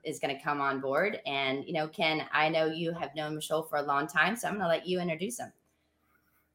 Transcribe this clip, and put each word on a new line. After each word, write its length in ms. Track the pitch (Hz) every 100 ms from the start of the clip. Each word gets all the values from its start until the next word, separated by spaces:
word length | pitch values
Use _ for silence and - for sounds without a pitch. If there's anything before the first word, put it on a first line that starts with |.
| 156
is 140 | 131
gonna 200 | 143 131
come 220 | 151 143
on 180 | 139 135
board. 400 | 131 143 202 226 -
And, 400 | 139 135 139 -
you 80 |
know, 140 | 165 156
Ken, 400 | - 160 156 -
I 160 | 147 156
know 200 | 160 160
you 240 | 165 165
have 240 | 170 147 156
known 180 | 151
Michelle 300 | 151 - 156
for 140 | 156 147
a 20 |
long 240 | 143 143 151
time, 300 | 156 170 233
so 120 | 165
I'm 60 |
gonna 140 | 202 170
let 180 | 160 175
you 140 | 180
introduce 400 | 175 160 202 -
him. 120 | 117 - _ _ _ _ _ _ _ _ _